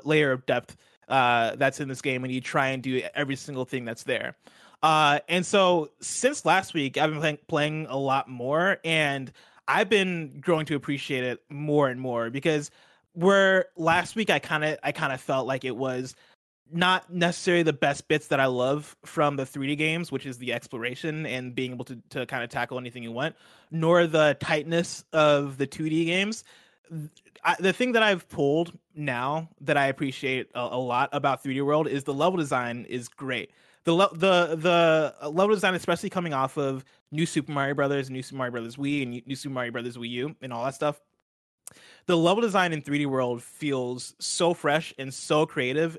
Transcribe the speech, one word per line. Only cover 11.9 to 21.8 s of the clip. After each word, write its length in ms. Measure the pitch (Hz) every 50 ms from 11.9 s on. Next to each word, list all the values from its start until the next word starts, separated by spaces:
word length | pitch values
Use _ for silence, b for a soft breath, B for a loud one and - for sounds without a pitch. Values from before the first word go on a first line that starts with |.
| 123 127
more 300 | 131 127 120 - - 117
because 400 | 127 139 - 165 151 147 147 - b b b b b b b b
where 540 | - 170 175 196 196 196 196 190 190 185 175 - -
last 400 | 175 160 165 165 175 170 - -
week 140 | 220 208 202
I 80 | 165 143
kinda, 400 | - - 165 151 151 156 147 -
I 100 | - 147
kinda 260 | - - 160 135 131 127
felt 280 | - - 135 131 120
like 180 | 123 135 127 131
it 120 | 127 110
was 380 | 120 135 131 127 127 131 131 - b b b b b _ _ _ _ _ -
not 400 | 165 170 180 185 185 175 - -
necessarily 520 | 175 175 170 175 165 - - 185 175 175 165
the 100 | 156 143
best 340 | - 160 143 139 - - -
bits 200 | 156 151 - -
that 120 | 151 135
I 60 | 135
love 500 | 131 127 123 123 135 143 151 147 - - _ -
from 320 | - - 165 147 143 143
the 80 | 135 135
three 220 | - - 143 135
D 100 | 139 147
games, 340 | 143 156 156 160 170 170 -
which 140 | 135 135 -
is 140 | 135 120 120
the 160 | 127 123 117
exploration 720 | 117 - - 127 113 117 123 127 - - 156 156 156 156
and 280 | 104 127 127 127 123 120
being 180 | 127 131 123
able 120 | 123 120